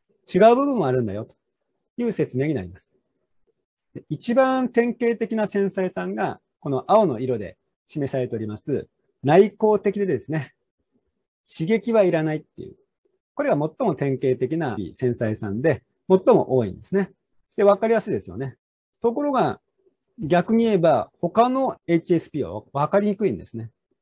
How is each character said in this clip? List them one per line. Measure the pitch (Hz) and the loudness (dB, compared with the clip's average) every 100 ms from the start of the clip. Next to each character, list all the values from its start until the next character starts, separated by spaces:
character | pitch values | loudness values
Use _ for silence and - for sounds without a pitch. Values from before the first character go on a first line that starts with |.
| _ _ - | _ _ -2
違 | 180 | 6
う | 220 240 | 6 6
部 | 285 | 2
分 | 247 | 0
も | 139 | 0
あ | |
る | 127 | 0
ん | 110 | -2
だ | |
よ | 101 117 | -6 -10
と | _ _ _ _ _ _ - | _ _ _ _ _ _ -6
い | |
う | 240 | -4
説 | 180 143 127 | -2 -4 -2
明 | 147 | -2
に | |
な | 131 | -4
り | 90 | -6
ま | 95 | -14
す。 | - _ _ _ _ _ _ _ _ _ _ - - | -20 _ _ _ _ _ _ _ _ _ _ -16 -10
一 | 151 - 240 | -8 -2 2
番 | 262 262 247 | 2 2 -2
典 | 233 240 - | 0 -2 0
型 | 233 226 | -2 -2
的 | 226 220 | -4 -4
な | 208 | -2
繊 | 202 196 | 0 -2
細 | 190 185 | -2 -4
さ | 185 180 | -4 -8
ん | |
が | 214 190 - _ _ | -4 -6 -6 _ _
こ | 147 | -6
の | 131 - | -4 2
青 | 214 185 | 4 4
の | 113 | 0
色 | 131 117 | -4 -4
で | 90 - _ _ _ | -6 -14 _ _ _
示 | 156 139 | -8 -4
さ | 135 | -4
れ | 123 | -4
て | 113 | -6
お | |
り | 110 | -8
ま | 104 | -10
す、 | - 117 - _ _ _ | -6 -6 -6 _ _ _
内 | 131 170 220 | 4 6 4
向 | - 214 208 | 2 0 2
的 | 208 202 | 0 -2
で | 190 | -2
で | 139 | -4
す | - | -4
ね、 | 156 127 _ _ _ _ _ _ _ _ _ - | -8 -8 _ _ _ _ _ _ _ _ _ -16
刺 | - 165 | -8 -2
激 | 220 226 | -2 0
は | 226 | 2
い | 185 | 4
ら | 160 | 2
な | 156 | -2
い | 156 | -4
っ | - - | -8 -18
て | |
い | - | -18
う、 | - _ _ _ _ _ | -18 _ _ _ _ _
こ | - | -6
れ | 285 | -2
が | 151 | 0
最 | 156 - 233 | -2 -4 -4
も | 139 | -2
典 | 143 127 | -2 -2
型 | 131 127 | -2 -2
的 | 127 160 | -2 -4
な | 147 107 90 | -4 -6 -10
繊 | - 127 117 | -4 -4 -2
細 | 110 107 | -4 -4
さ | 107 | -6
ん | 104 | -2
で、 | 156 131 _ _ - | -2 -2 _ _ 0
最 | 190 220 190 | 2 4 4
も | - 131 | 4 0
多 | 101 | -2
い | |
ん | - | -6
で | |
す | - 196 | -4 -4
ね。 | 180 _ _ _ _ - | -4 _ _ _ _ 0
で、 | |
わ | 202 196 | 2 4
か | 226 | 2
り | |
や | 226 | 0
す | 220 | -2
い | |
で | 120 | -8
す | - | -8
よ | 98 | -10
ね。 | 135 - _ _ _ _ | -10 -12 _ _ _ _
と | 233 | -4
こ | 247 | -2
ろ | 294 | -2
が、 | 254 147 98 _ _ _ _ _ - | 0 0 -4 _ _ _ _ _ -10
逆 | 147 175 175 | 0 0 2
に | 226 233 | 2 2
言 | |
え | 196 | 4
ば、 | 165 127 - - | 4 2 0 -6
他 | 170 214 247 | -2 2 2
の | 262 262 - - | 2 -2 -4 0
エ | 170 | 0
イ | |
チ | - | 2
エ | 165 | 0
ス | - | -2
ピ | 147 | -6
ー | 85 | -6
は | 104 - | -8 -8
わ | 139 185 | -4 0
か | 202 | 2
り | 208 | 0
に | 202 | 0
く | 196 | -2
い | |
ん | 87 | -4
で | - | -10
す | 113 | -14
ね。 | 113 _ _ _ | -14 _ _ _